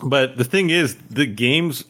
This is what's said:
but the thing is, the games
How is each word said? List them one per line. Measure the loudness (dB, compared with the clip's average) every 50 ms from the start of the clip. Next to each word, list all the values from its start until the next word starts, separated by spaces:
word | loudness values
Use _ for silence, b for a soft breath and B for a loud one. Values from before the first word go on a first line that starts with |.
| -4
but | 0 2 2 2 0 0
the | -2 -2
thing | -2 0 0 0 2
is, | 2 2 0 0 -4 -8 -16 -6
the | -2 -2 -2
games | -2 0 0 0 2 2 2 0 -2 -4 -6 -8